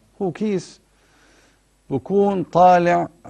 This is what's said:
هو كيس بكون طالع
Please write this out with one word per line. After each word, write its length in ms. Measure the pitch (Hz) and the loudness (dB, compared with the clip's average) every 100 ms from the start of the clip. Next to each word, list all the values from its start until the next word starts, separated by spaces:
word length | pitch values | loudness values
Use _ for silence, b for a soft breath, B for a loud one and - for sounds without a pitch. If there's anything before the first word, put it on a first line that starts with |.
| _ - | _ -10
هو 80 | 196 | -8
كيس 500 | - 214 190 - - _ b b b b b b b b _ - | -6 -6 -6 -8 -20 _ b b b b b b b b _ -10
بكون 520 | 139 - 196 202 190 | -8 -4 -2 0 -2
طالع 680 | 156 165 180 180 175 175 170 _ | -2 4 4 4 2 0 -4 _